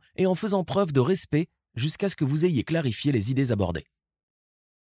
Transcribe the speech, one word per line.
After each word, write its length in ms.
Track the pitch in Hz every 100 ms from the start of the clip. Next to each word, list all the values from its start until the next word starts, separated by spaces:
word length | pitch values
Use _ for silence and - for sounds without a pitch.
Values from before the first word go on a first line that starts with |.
| - -
et 100 | 185
en 80 |
faisant 300 | 180 220 196
preuve 280 | 175 190 190
de 80 | 135
respect 480 | 127 190 - 147 165 _ _
jusqu'à 340 | 113 143 - 202
ce 80 | -
que 80 |
vous 200 | 135 151
ayez 200 | 175 139
clarifié 480 | - 165 139 107 143
les 180 | 123 104
idées 220 | 131 131
abordées. 340 | 104 90 82 - _ _ _ _ _ _ _ _ _ _